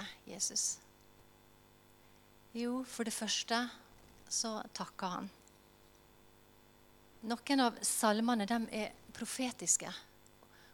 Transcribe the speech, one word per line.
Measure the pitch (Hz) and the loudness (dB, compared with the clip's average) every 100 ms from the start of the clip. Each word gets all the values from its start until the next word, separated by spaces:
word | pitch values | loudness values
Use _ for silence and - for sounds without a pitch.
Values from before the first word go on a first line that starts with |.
| - - - | -8 -12 -12
Jesus? | 185 - - - - - - - - - - - - - - - - - - - - - 233 | -4 -2 0 -2 -2 -10 -20 -20 -20 -20 -20 -20 -20 -20 -20 -20 -20 -20 -20 -20 -20 -12 -4
Jo, | 240 254 254 | -2 -2 -4
for | - 226 | -4 -4
det | |
første | - 208 - - 233 247 - - - - - - | -2 -2 -2 2 0 0 -6 -20 -20 -20 -20 -6
så | - 226 214 - | -2 -2 -4 -8
takket | - 185 - 185 | -6 -6 -4 -4
han. | 180 196 - - - - - - - - - - - - - - - - - - - 220 | -4 -6 -12 -20 -20 -20 -20 -20 -20 -20 -20 -20 -20 -20 -20 -20 -20 -20 -20 -20 -10 -4
Noen | 233 - 277 | -4 4 6
av | 247 - - | 6 4 0
salmene, | - 220 208 233 240 202 | 4 6 6 4 2 2
de | 233 226 | 0 0
er | 214 214 - - | -4 -4 -8 -16
profetiske | - 233 - 254 - 170 - - 185 - - - - - - - | -10 -6 -4 -4 -4 2 2 0 -10 -14 -20 -20 -20 -20 -20 -20